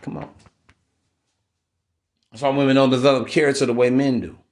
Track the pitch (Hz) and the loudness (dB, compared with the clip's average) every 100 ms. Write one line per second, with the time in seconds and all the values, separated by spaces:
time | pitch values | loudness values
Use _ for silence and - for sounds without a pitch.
0 | - 80 - - - _ _ _ _ _ | -16 -14 -16 -20 -20 _ _ _ _ _
1 | _ _ _ _ _ _ _ _ _ _ | _ _ _ _ _ _ _ _ _ _
2 | _ _ _ 110 139 139 139 135 135 127 | _ _ _ -6 -2 0 2 4 2 2
3 | 135 135 113 165 147 139 131 120 123 127 | 2 0 0 0 0 0 -2 0 2 2
4 | 139 123 87 82 _ | 0 -2 -6 -14 _